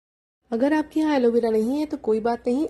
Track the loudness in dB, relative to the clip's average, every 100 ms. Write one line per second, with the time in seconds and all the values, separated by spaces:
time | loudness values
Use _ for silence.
0 | _ _ _ _ _ -2 0 0 0 -2
1 | 0 2 2 2 2 0 0 -2 -4 -4
2 | -2 -2 -2 -4 -2 -2